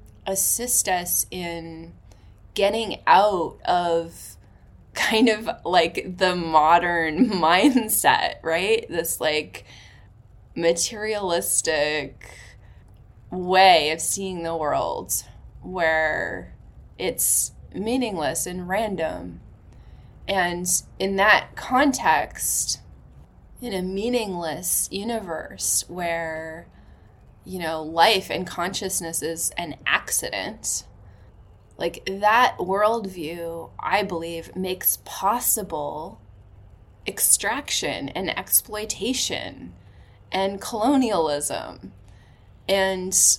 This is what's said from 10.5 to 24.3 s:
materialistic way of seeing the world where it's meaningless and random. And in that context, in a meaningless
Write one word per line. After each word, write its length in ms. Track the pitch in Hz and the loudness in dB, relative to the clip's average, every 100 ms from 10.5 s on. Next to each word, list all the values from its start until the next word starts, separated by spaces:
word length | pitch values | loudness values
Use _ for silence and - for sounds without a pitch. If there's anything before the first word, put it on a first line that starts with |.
| - | 0
materialistic 1700 | 170 170 - 220 214 208 190 170 - - 165 156 151 151 131 - - - - - - - - - - - - | 2 2 -2 -4 -4 -2 0 0 0 0 0 2 2 0 -4 -10 -20 -20 -20 -20 -20 -20 -20 -20 -20 -20 -10
way 600 | 180 180 185 190 170 147 | -6 4 8 10 8 6
of 100 | 165 | 0
seeing 420 | - - 190 185 | -4 -4 -4 -4
the 140 | 165 165 | -4 -2
world 640 | 151 135 82 - 98 - - - - - | 0 0 0 -4 -4 -6 -6 -16 -20 -16
where 920 | - 185 165 160 156 - 85 - 180 - - - - - | -8 0 2 2 2 0 -4 -6 -12 -18 -20 -20 -18 -6
it's 560 | 254 - - - - - - | -6 -2 0 0 -2 -8 -12
meaningless 720 | - 214 262 233 180 151 165 180 | -6 -2 0 -2 -2 -4 -4 -6
and 220 | 185 180 | -6 -4
random. 720 | 196 214 180 160 87 - 160 - - - - - - - - - | -2 -2 -2 -4 -6 -10 -14 -20 -20 -20 -20 -20 -20 -20 -12 -2
And 400 | 196 175 175 180 - - - | 0 0 -2 -2 -2 -4 -4
in 160 | 196 196 | 0 4
that 400 | 208 190 - - | 6 6 4 -10
context, 1300 | - 254 294 - 180 151 - - - - - - - - - - - - - - | 0 4 4 4 2 2 0 -6 -4 -2 -4 -6 -10 -20 -20 -20 -20 -20 -20 -12
in 120 | 240 | -6
a 80 | 185 | -4
meaningless 1080 | 185 196 226 247 208 | -4 -2 0 0 -2